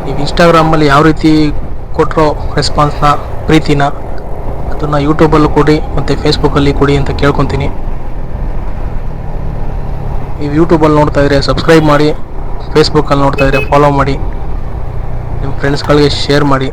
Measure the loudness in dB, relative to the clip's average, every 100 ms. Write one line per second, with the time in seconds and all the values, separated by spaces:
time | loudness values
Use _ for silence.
0 | -4 -4 -2 2 4 4 4 2 4 4
1 | 2 2 2 4 2 0 -2 -4 -4 -2
2 | 0 2 0 0 -4 -2 -2 0 0 2
3 | 0 0 -2 -6 2 2 2 0 0 -2
4 | -4 -4 -4 -6 -4 -4 -2 -2 0 0
5 | 0 2 2 2 2 2 2 2 0 -2
6 | -2 -2 0 0 0 0 0 2 2 2
7 | 0 0 0 0 0 -2 -2 -2 -2 -4
8 | -4 -4 -4 -4 -4 -4 -4 -4 -4 -4
9 | -4 -6 -6 -6 -4 -4 -4 -4 -4 -6
10 | -4 -4 -4 -4 -2 0 2 2 2 2
11 | 2 2 2 2 0 -2 4 4 6 4
12 | 2 0 -4 -4 -4 -4 -2 0 2 2
13 | 0 2 0 2 0 0 0 2 2 2
14 | 0 -2 -2 -4 -4 -4 -4 -4 -4 -4
15 | -4 -4 -4 -4 -2 -2 -2 -2 0 2
16 | 2 0 0 2 2 0 -2